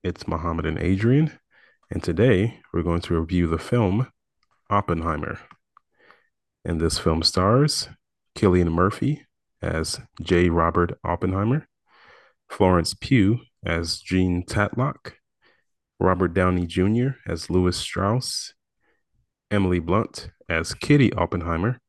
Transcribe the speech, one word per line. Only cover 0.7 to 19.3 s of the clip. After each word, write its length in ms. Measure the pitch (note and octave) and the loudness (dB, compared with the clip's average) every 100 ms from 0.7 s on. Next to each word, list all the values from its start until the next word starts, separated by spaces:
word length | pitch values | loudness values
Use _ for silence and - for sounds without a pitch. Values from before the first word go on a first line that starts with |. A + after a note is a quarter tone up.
| D#2+ | -2
Adrian, 580 | F2 G2 A2+ C3+ D#3+ - _ _ _ _ _ | 0 2 4 4 2 -4 _ _ _ _ _
and 100 | F2+ | -8
today 600 | - E2 B2 F#2 A2+ - _ | -4 2 4 4 2 -4 _
we're 100 | F2+ | -4
going 180 | E2+ E2+ | -2 -2
to 180 | - E2+ | 0 -2
review 280 | E2 F2+ E2+ | 0 0 0
the 100 | D#2+ | -2
film 520 | - A#2+ G2+ G2+ C3 _ _ _ _ _ _ | -2 0 2 0 -4 _ _ _ _ _ _
Oppenheimer. 720 | G2+ - E2 E2 D2+ C#2+ - - - _ _ _ _ _ _ _ _ _ _ | -2 0 -4 -2 -4 -6 -12 -16 -20 _ _ _ _ _ _ _ _ _ _
And 160 | - E2 | -6 -2
this 180 | E2 - | -2 0
film 240 | E2+ D#2+ | 0 2
stars 680 | D#2+ - F#2+ B2 D3+ - - - _ _ _ | 0 2 2 4 2 -2 -8 -16 _ _ _
Cillian 380 | - G2+ F2+ E2+ | 0 2 4 2
Murphy 540 | E2 F#2 - C3 D3+ _ _ _ _ | 2 0 0 -4 -4 _ _ _ _
as 380 | - - - - - - | -6 -4 -6 -8 -14 -14
J. 280 | E2+ F2 F2+ | 0 2 4
Robert 480 | E2 E2 E2+ E2+ - | 4 2 2 -2 -2
Oppenheimer, 640 | E2+ E2+ F#2 F#2+ G#2+ C#3+ - _ _ _ - - _ _ _ | -6 -4 -2 -2 0 -2 -4 _ _ _ -20 -20 _ _ _
Florence 440 | - F#2+ F2+ E2 | 2 4 4 2
Pugh 460 | - - C3 G2 A#2+ - _ F2+ | -8 0 4 4 2 -4 _ -4
as 340 | E2 E2 - | -4 -4 -8
Jean 460 | - F#2 F#2 F2 F2 | -2 0 2 0 -2
Tatlock, 680 | G#2 G#2 - C#3 - - _ _ _ _ _ _ _ _ _ | -2 -2 -2 -4 -4 -18 _ _ _ _ _ _ _ _ _
Robert 340 | F#2 F2+ F2+ | 0 2 0
Downey 320 | F2 F#2 F2+ F2 | 2 2 0 -2
Junior 520 | F2 F#2+ A2+ C3 C3+ - | 0 0 2 -2 -4 -8
as 220 | E2+ - | -10 -2
Lewis 260 | F2+ F#2 - | 0 0 -2
Strauss, 800 | - - G2 B2 - - - _ _ _ _ _ _ _ _ | -6 -2 0 0 -4 -10 -12 _ _ _ _ _ _ _ _